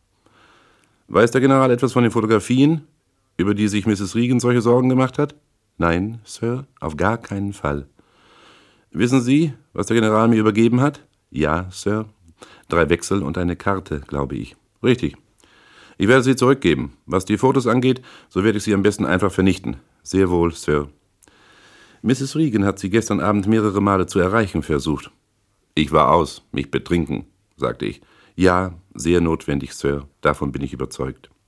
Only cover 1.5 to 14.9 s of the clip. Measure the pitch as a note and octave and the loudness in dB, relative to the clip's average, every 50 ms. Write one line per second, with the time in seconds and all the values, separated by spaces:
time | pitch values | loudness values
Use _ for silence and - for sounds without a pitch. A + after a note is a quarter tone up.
1.5 | C3+ C3+ C3 B2+ B2 A#2+ C#3 B2 - B2+ A#2+ A2+ G#2+ A#2 G#2+ G#2+ A2 G#2 - - | 4 4 4 2 2 2 0 0 0 2 2 2 2 0 0 2 0 0 0 0
2.5 | B2+ C3 C#3 D3 E3 D#3 - _ _ _ _ _ _ _ _ _ _ - F#2 G2+ | 2 4 4 4 4 0 -4 _ _ _ _ _ _ _ _ _ _ -4 -2 -2
3.5 | G#2 G2+ G#2+ G#2 G2 G#2 F#2+ A2+ G#2 G2 G#2 F#2 - A2+ A#2+ B2 C3 A#2+ G#2+ A#2+ | 0 0 0 0 0 0 0 0 0 0 -2 -4 -2 -2 0 0 0 0 2 2
4.5 | B2 B2 G#2+ A#2+ A#2+ B2+ B2+ B2+ C3 B2+ C3 B2+ - - D3 C#3+ - _ _ _ | 0 2 2 4 2 4 4 2 2 2 0 0 0 -2 -4 -4 -4 _ _ _
5.5 | _ _ _ _ _ - E2+ E2+ E2+ F2 F#2+ G#2+ A2+ A#2 G#2+ - - - - A#2 | _ _ _ _ _ -2 0 0 2 0 -2 -4 -8 -12 -18 -18 -14 -8 -6 -6
6.5 | A#2+ C3 C#3 _ _ - - D#2 D#2 D2+ E2+ G2+ A2+ A#2 - - G2+ G2 G2+ G2+ | -6 -6 -10 _ _ -12 -10 -10 -4 0 0 0 0 -2 -6 -10 -8 -6 -6 -8
7.5 | G2+ - - D2 C#2+ C#2+ C2+ - _ _ _ _ _ _ _ _ _ _ - - | -8 -6 -6 -6 -6 -6 -8 -12 _ _ _ _ _ _ _ _ _ _ -20 -20
8.5 | - _ _ _ _ _ _ _ - D2+ G#2+ A#2 C3 C3+ A#2 B2 C3+ D3+ E3 D#3 | -20 _ _ _ _ _ _ _ -6 -2 -2 2 2 0 2 2 2 2 0 0
9.5 | C3 - _ _ - - G#2 - A2+ A#2 A2 A2 A2 A2 A2+ A#2 A#2 A2 G#2+ G#2+ | -4 -10 _ _ -8 -8 -4 0 0 2 2 2 2 4 4 4 4 4 4 2
10.5 | G2+ G#2+ A2+ A#2 A#2+ B2 C3+ D3 C#3+ - - _ _ _ _ _ - - D2+ D2+ | 4 4 2 4 4 2 2 0 -2 -4 -16 _ _ _ _ _ -6 -2 -2 0
11.5 | D#2 E2+ F#2+ F#2 F#2 - - G2+ G#2 G#2+ G#2+ G#2+ _ _ _ _ _ _ - - | 0 -2 -4 -8 -12 -8 -6 -4 -4 -4 -6 -8 _ _ _ _ _ _ -20 -20
12.5 | - - _ - E2+ E2+ E2 D2 E2+ E2 - - F#2 G2+ D#2+ C#2+ D#2+ F2+ F2+ F2 | -20 -20 _ -4 0 0 2 2 2 -2 -2 -4 -4 -4 -4 -4 -6 -4 -4 -4
13.5 | F2 - - G2 G2 F#2+ F#2 - D#2 C#2+ C#2 - C#2+ C#2+ C#2 C2+ C#2 - - - | -4 -4 -2 -2 -2 -2 -4 -8 -10 -10 -10 -8 -6 -6 -6 -6 -6 -10 -12 -12
14.5 | - _ _ _ _ _ - A#2+ | -16 _ _ _ _ _ 0 0